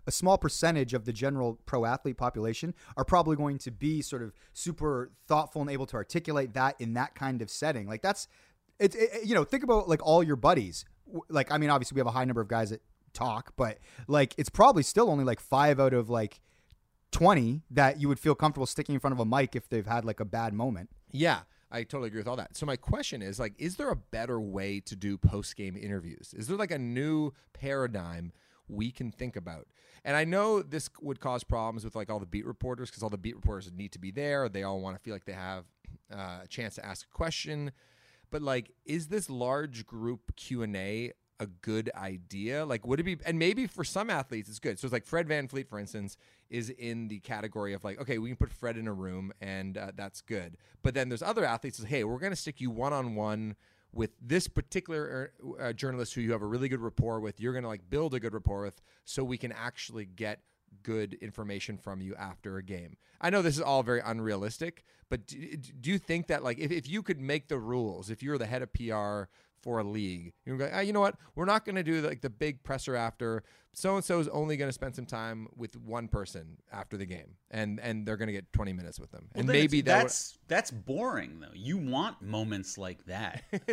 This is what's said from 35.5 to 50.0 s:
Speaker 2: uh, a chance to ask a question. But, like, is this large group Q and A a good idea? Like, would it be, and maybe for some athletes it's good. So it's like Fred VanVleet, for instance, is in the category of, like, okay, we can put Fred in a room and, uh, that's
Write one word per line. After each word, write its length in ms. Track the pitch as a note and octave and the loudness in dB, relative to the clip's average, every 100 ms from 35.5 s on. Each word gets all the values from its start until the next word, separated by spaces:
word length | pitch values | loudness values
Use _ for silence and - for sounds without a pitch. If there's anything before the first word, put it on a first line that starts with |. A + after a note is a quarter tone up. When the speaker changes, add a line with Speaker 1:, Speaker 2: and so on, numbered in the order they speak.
| F#2+ F2 _ - - - | -8 -12 _ -18 -18 -16
Speaker 2:
uh, 320 | G2+ F#2+ F2+ | -12 -10 -10
a 20 | F#2 | -12
chance 280 | - A2+ - | -10 -10 -10
to 100 | G2+ | -12
ask 180 | F#2 | -12
a 60 | - | -12
question. 640 | - E3 D#3+ D#3 D3+ C#3+ C3 _ _ _ _ - | -4 -4 -4 -6 -6 -8 -10 _ _ _ _ -10
But, 120 | D3+ | -6
like, 280 | C#3+ B2+ A2+ _ | 0 -2 -2 _
is 240 | - D#3 D#3 | -6 -6 -2
this 200 | G#3 F3 | -4 -4
large 580 | C3 B2 C#3 D3+ A#2 A2+ | -2 0 0 -2 -8 -12
group 500 | A#2 A2+ A#2+ - - | -6 -4 -4 -8 -12
Q 260 | - B2+ | -6 -4
and 140 | A2 G2+ | -2 -2
A 360 | F#2+ A2 A#2+ - _ - | -2 -4 -6 -10 _ -12
a 80 | G#2+ | -12
good 440 | F2 - A2 A2 | -8 -2 0 0
idea? 720 | - F#2+ F#2+ F2 G2 G#2 C#3 | -4 -6 -8 -8 -6 -4 -2
Like, 220 | D#3 A#2 A#2+ | -2 -2 0
would 120 | C3+ | 0
it 40 | |
be, 160 | E3+ F3+ - | 0 -2 -2
and 120 | E3 | 2
maybe 280 | E3+ A3 B3 | 2 2 -2
for 180 | - | -4
some 240 | D3 F#3+ A3 | -4 -2 0
athletes 400 | E3+ B2+ A2+ G2+ | -2 -2 -6 -8
it's 100 | G#2+ | -6
good. 200 | D3 G2 | -4 -4
So 80 | C3 | -2
it's 60 | |
like 120 | A#2 | -4
Fred 240 | - E3 E3 | -2 -2 0
VanVleet, 400 | D3+ C3 C3+ C3 | -2 -2 -6 -8
for 100 | G#2 | -8
instance, 380 | G2+ A2 G2 - _ _ - | -8 -6 -8 -10 _ _ -8
is 220 | A#2+ A2+ | -6 -6
in 380 | B2 A#2+ A#2 A2+ | -6 -6 -6 -6
the 120 | G#2 | -8
category 540 | - A2 G#2+ G#2+ G2+ | -8 -6 -6 -4 -4
of, 100 | G2 | -4
like, 160 | G2+ G2 | -6 -8
okay, 160 | C#3 A#2 | -4 -4
we 140 | A#2 | -2
can 80 | B2+ | 0
put 120 | C3+ | -2
Fred 280 | - A#2+ A2+ | -2 -6 -4
in 100 | A2 | -6
a 40 | |
room 400 | G2 F#2 F#2 F#2+ - | -6 -6 -6 -8 -10
and, 380 | G2 F#2+ F#2+ F#2+ | -8 -6 -6 -8
uh, 160 | G2 | -10
that's 280 | F#2+ | -10